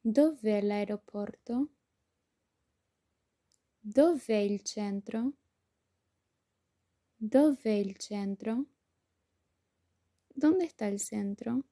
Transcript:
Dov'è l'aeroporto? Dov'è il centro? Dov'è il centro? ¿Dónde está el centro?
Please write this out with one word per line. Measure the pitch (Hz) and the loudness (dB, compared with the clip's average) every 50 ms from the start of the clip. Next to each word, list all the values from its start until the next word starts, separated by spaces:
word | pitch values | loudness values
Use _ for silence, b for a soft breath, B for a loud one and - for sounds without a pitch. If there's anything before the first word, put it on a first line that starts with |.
Dov'è | _ 226 214 269 294 320 311 269 - 214 208 208 202 | _ 2 4 6 4 4 4 0 -2 0 0 0 0
l'aeroporto? | 208 208 208 208 202 208 208 _ - - 208 202 202 - _ _ - 233 247 285 302 _ _ _ _ _ _ _ _ _ _ _ _ _ _ _ _ _ _ _ _ _ _ _ _ _ _ _ _ _ _ _ _ _ _ _ _ _ _ _ _ _ _ | 0 -2 -2 -2 -4 -6 -10 _ -12 -10 -10 -8 -8 -10 _ _ -6 -4 -4 -4 -4 _ _ _ _ _ _ _ _ _ _ _ _ _ _ _ _ _ _ _ _ _ _ _ _ _ _ _ _ _ _ _ _ _ _ _ _ _ _ _ _ _ _
Dov'è | _ 214 208 262 294 339 349 269 - - 226 | _ 0 4 4 6 6 4 0 0 0 0
il | 214 202 202 202 196 - | 2 2 2 0 -2 -4
centro? | - - 214 208 202 196 202 196 - - 220 233 262 285 _ _ _ _ _ _ _ _ _ _ _ _ _ _ _ _ _ _ _ _ _ _ _ _ _ _ _ _ _ _ _ _ _ _ _ _ | -8 -8 -6 -6 -4 -6 -6 -8 -6 -6 -4 -4 -4 -6 _ _ _ _ _ _ _ _ _ _ _ _ _ _ _ _ _ _ _ _ _ _ _ _ _ _ _ _ _ _ _ _ _ _ _ _
Dov'è | _ 226 214 - 262 294 311 277 254 - 220 | _ -10 2 4 6 6 6 4 2 0 0
il | 214 208 202 196 196 | 0 0 0 -2 -6
centro? | - - - 208 202 202 196 196 196 - 220 226 240 285 - _ _ _ _ _ _ _ _ _ _ _ _ _ _ _ _ _ _ _ _ _ _ _ _ _ _ _ _ _ _ _ _ | -10 -12 -8 -8 -6 -4 -6 -6 -6 -6 -6 -4 -4 -6 -8 _ _ _ _ _ _ _ _ _ _ _ _ _ _ _ _ _ _ _ _ _ _ _ _ _ _ _ _ _ _ _ _
¿Dónde | - - 294 302 339 370 349 | -6 0 2 4 4 4 0
está | 311 - - 214 | -2 -4 -6 -4
el | 202 202 202 | -4 -4 -4
centro? | - - - 214 202 202 202 - - 226 233 254 285 _ | -6 -6 -6 -6 -4 -4 -6 -8 -6 -4 -4 -4 -4 _